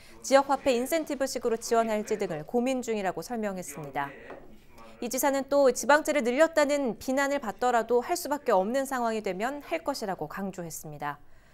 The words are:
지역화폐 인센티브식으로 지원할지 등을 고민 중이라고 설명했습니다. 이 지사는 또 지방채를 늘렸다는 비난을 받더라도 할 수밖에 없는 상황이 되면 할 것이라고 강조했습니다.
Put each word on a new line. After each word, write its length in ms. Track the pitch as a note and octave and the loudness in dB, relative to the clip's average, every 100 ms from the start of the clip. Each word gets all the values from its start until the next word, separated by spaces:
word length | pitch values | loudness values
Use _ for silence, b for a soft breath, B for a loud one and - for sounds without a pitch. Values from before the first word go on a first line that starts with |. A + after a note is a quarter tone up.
| B B | B B
지역화폐 500 | - C4+ C4+ C4+ C#4+ | 4 4 6 2 2
인센티브식으로 840 | A#3+ C4 E4 D#4 C#4 C4+ B3 A#3+ A3+ | 0 0 -2 -2 -4 -4 -2 -2 -2
지원할지 600 | - A3+ A3+ G#3+ G#3 G#3 | 2 2 2 -2 -2 -2
등을 280 | G3 D3+ D3+ | -2 -4 -2
고민 360 | A#3+ B3 B3+ | 0 0 -2
중이라고 380 | A#3 A3 F#3+ E3+ | -2 -2 -2 -4
설명했습니다. 880 | E3 A#3+ G#3 F#3 F3 - D3 C#3+ C#3 - - - - - - - B B | -6 -6 -4 -6 -10 -12 -8 -6 -6 -8 -16 -18 -18 -20 -20 -20 B B
이 80 | A#3+ | -6
지사는 380 | B3+ C#4+ C4+ C4 | 0 0 0 2
또 200 | C#4+ C4+ | 4 4
지방채를 500 | B3 - D4 D4+ D4 | 4 4 4 4 0
늘렸다는 760 | A3+ B3+ D#4+ D#4+ C#4+ C#4+ C4 - | 2 4 4 4 2 2 0 -4
비난을 420 | - C4 C#4 C#4 | -2 0 0 -2
받더라도 600 | A3 - B3 A#3+ A3+ A#3+ | -4 -2 0 2 2 2
할 160 | A#3+ F4 | 2 -2
수밖에 360 | C4+ C#4+ - | -2 -4 4
없는 340 | F#3+ G3 C4+ C4+ | 4 4 0 -2
상황이 360 | C4 A#3 A3 | -2 0 -2
되면 380 | G#3 F3+ A#3+ C#4+ | -4 -2 -4 -6
할 220 | - E4 | -6 -4
것이라고 440 | D4 C4+ G3+ F3 D3+ | -4 -4 -4 -6 -6
강조했습니다. 920 | - G3 F3+ E3+ - D#3+ D3 D3 C#3+ b b b | -6 -8 -8 -10 -10 -12 -8 -8 -8 b b b